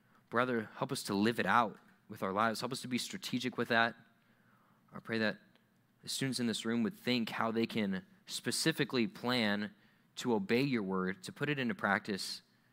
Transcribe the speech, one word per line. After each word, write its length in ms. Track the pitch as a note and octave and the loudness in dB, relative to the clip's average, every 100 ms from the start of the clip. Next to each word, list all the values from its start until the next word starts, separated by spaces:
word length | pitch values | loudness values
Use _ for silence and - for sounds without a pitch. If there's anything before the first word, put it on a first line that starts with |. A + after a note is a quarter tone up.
| _ _ - | _ _ -4
Brother, 360 | A#2 B2+ A#2+ G#2+ - | 0 2 0 -2 -4
help 140 | C3+ | -4
us 120 | C3 | -4
to 100 | - | 0
live 260 | G2+ G#2+ A#2 | 2 4 4
it 60 | F#2+ | 4
out 320 | A2 A2 - - _ - | 4 4 -2 -20 _ -16
with 140 | G2 | -6
our 100 | G2+ | -2
lives. 260 | G2 A2+ G#2+ | 2 0 0
Help 120 | B2 | -4
us 100 | B2+ | -6
to 60 | B2+ | -4
be 100 | B2 | -4
strategic 580 | - G2 - B2+ B2 - | -4 -8 -6 -4 -4 -4
with 120 | A#2 | 2
that. 260 | A#2 A#2 - - _ _ _ _ _ _ _ _ - | 4 4 0 -18 _ _ _ _ _ _ _ _ -14
I 40 | |
pray 200 | - A2+ | -4 0
that 160 | G#2+ - _ _ _ _ _ _ | 0 -2 _ _ _ _ _ _
the 80 | - | -8
students 300 | - C3+ B2 | -2 -2 0
in 80 | A#2+ | 0
this 180 | G#2 A2+ | 0 0
room 160 | A#2 | 2
would 160 | A2 - | 0 0
think 320 | - B2 A2 | 0 0 0
how 220 | - A2+ | -2 0
they 160 | A2 A#2 | 2 0
can 340 | A2+ G2+ F#2+ - _ - | 0 0 -2 -6 _ -12
specifically 800 | - - - D#3+ D#3+ C#3 C3 G#2+ | -8 -4 0 2 2 0 0 0
plan 640 | - B2 B2 G#2+ G#2 G#2 - _ _ _ - | -2 -2 2 2 0 -4 -10 _ _ _ -6
to 180 | B2 | 0
obey 300 | A2 G2 A#2 | 0 2 2
your 180 | C#3+ A#2+ | 2 0
word, 400 | F#2+ F#2+ F#2 F#2+ - | 0 0 -2 -4 -10
to 60 | |
put 180 | F#2+ C#3+ | -6 -4
it 100 | C#3+ | -2
into 160 | A#2+ F#2+ | -2 0
practice, 680 | G#2+ G#2 - G2 - - - _ _ | 2 2 0 -4 -6 -10 -14 _ _